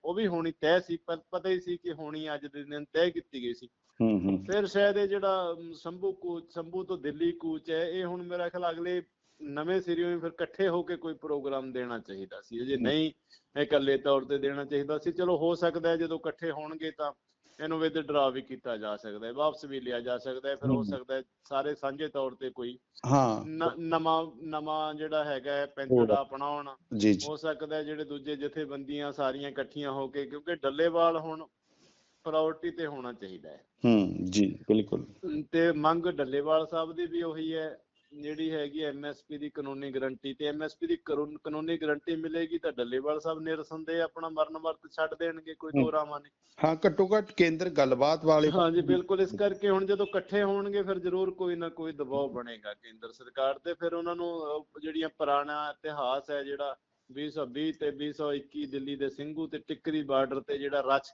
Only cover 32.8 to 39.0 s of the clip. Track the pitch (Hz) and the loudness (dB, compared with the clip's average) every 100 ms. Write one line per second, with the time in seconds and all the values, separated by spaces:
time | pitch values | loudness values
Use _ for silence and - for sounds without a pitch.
32.8 | 151 139 123 107 98 90 78 73 _ _ | -6 -6 -10 -10 -12 -14 -16 -20 _ _
33.8 | 123 110 92 90 92 98 98 - - 107 | 6 6 6 0 0 4 4 2 4 4
34.8 | 104 - - - 180 151 147 165 170 151 | 4 -2 -4 -10 -6 -6 0 2 4 4
35.8 | 156 165 175 147 131 143 156 156 156 165 | 4 4 2 0 -2 0 2 2 2 -2
36.8 | 165 165 170 170 165 156 160 160 156 - | -4 -4 -4 -4 -4 -4 -4 -4 -6 -10
37.8 | _ _ _ 147 147 156 160 156 147 151 | _ _ _ -12 -8 -4 -2 -2 -4 -4
38.8 | 151 139 | -4 -4